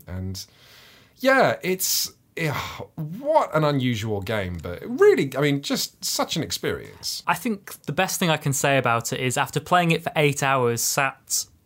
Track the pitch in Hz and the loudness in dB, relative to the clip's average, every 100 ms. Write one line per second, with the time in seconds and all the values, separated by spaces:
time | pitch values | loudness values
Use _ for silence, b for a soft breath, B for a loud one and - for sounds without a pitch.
0 | - 92 92 92 - b b b b b | -12 -8 -8 -8 -14 b b b b b
1 | b - 262 269 156 113 170 185 - - | b -2 2 4 4 2 -2 -2 -2 -2
2 | - - _ - 160 123 B B - - | -4 -8 _ -6 -4 -4 B B -12 -10
3 | 156 196 285 311 233 156 151 139 123 110 | -10 -6 2 2 2 2 2 2 0 0
4 | 113 104 92 110 92 87 87 87 214 262 | -2 -4 -2 -2 -4 -6 -8 -8 -4 4
5 | 415 311 139 127 147 139 - 262 - - | 6 6 2 0 2 0 -2 -4 -4 -8
6 | - - 269 170 104 - 151 76 - - | -6 -4 -2 -4 -4 -4 -4 -4 -8 -12
7 | - - - 170 240 202 - - - 143 | -10 -6 -2 -2 -2 -6 -10 -12 -6 -2
8 | 185 - 180 151 147 135 147 139 123 117 | -2 0 0 0 0 0 2 4 4 2
9 | - - 127 131 139 147 - 180 170 165 | 0 -4 -2 -2 -2 -4 2 4 4 2
10 | - 160 147 139 135 135 120 117 - - | 0 2 2 2 2 2 2 0 0 0
11 | 135 - - - - _ | -2 -4 -6 -6 -6 _